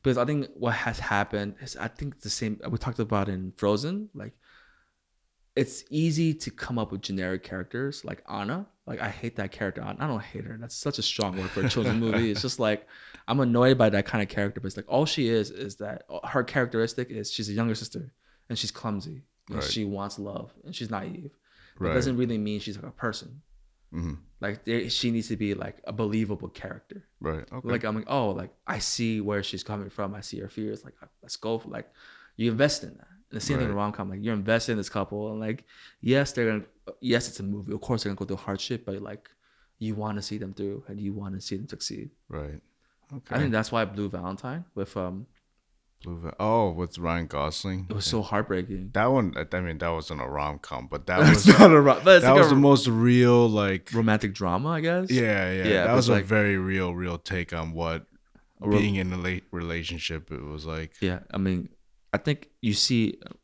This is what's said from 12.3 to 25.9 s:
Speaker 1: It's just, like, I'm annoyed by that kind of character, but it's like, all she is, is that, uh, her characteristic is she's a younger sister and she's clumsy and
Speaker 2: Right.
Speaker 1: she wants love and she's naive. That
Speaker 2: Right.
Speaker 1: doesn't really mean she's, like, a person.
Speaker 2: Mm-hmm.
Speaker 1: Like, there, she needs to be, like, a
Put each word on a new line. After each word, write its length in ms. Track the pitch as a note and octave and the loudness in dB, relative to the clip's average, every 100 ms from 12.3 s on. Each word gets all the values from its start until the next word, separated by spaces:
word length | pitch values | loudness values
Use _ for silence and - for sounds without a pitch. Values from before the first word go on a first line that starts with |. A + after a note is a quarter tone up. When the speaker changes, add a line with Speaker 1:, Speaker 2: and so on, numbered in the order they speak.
Speaker 1:
It's 120 | G#2 | 0
just, 160 | C3 - | -4 -2
like, 280 | A2 G#2 - - - - - | 0 0 -6 -20 -20 -16 -2
I'm 120 | C3 | 2
annoyed 380 | B2 A#2+ B2+ B2+ | 4 6 6 8
by 120 | A2 | 6
that 160 | G2+ - | 4 0
kind 160 | A2+ | -2
of 80 | G2+ | -2
character, 320 | - G2+ - | -2 -4 -4
but 60 | F#2+ | -8
it's 100 | - | -10
like, 80 | A2 | 0
all 180 | C3 D3+ | 2 2
she 200 | - A#2 | 2 2
is, 200 | A2+ G2+ | 2 0
is 280 | F#2 G#2+ F#2+ | -6 -12 -10
that, 260 | G#2 - - | -10 -10 -12
uh, 160 | E2 - | -12 -4
her 160 | C3+ | -2
characteristic 680 | A#2+ C#3+ A#2+ A2+ A2+ - B2 | 0 -2 0 0 -2 -2 -6
is 220 | A2 G#2 | -6 -8
she's 180 | - G#2 | -6 -4
a 40 | |
younger 200 | G#2 A#2 A2 | -2 -2 -2
sister 380 | G#2+ - C3 _ _ _ _ | -6 -12 -14 _ _ _ _
and 80 | A#2 | -6
she's 140 | G#2+ | -6
clumsy 520 | - A#2 G2+ F#2+ C#3+ _ _ - | -8 -8 -6 -8 -16 _ _ -10
and 60 | G#2 | -6
Speaker 2:
Right. 60 | |
Speaker 1:
she 200 | C2+ A2+ | -4 -4
wants 360 | G2+ G2 G2+ - | -4 -6 -8 -10
love 340 | G2+ G#2 A#2 - | -10 -10 -14 -18
and 120 | - - | -16 -12
she's 140 | A2+ | -8
naive. 400 | G2 G2 - C#3+ _ _ _ - - | -8 -8 -12 -16 _ _ _ -20 -6
That 60 | F2 | 0
Speaker 2:
Right. 80 | D#2+ | 0
Speaker 1:
doesn't 220 | C3 B2 | 0 0
really 200 | B2 A2 | 0 -2
mean 220 | G#2 G#2 | -2 -6
she's, 160 | G#2+ G2 | -8 -12
like, 100 | B2+ | -16
a 60 | |
person. 500 | - A#2 G2+ - C3+ _ - _ _ _ | -8 -8 -8 -14 -20 _ -20 _ _ _
Speaker 2:
Mm-hmm. 220 | D#2+ F2 D2 - _ | -8 -8 -10 -16 _
Speaker 1:
Like, 240 | G2+ G#2+ | -10 -8
there, 240 | - A#2 G#2+ | -4 -4 -2
she 180 | - A#2+ | -2 -2
needs 180 | A#2 A2 | -2 -4
to 80 | G#2 | -4
be, 180 | G#2 G2 | -4 -4
like, 260 | G2 - | -8 -12
a 60 | - | -12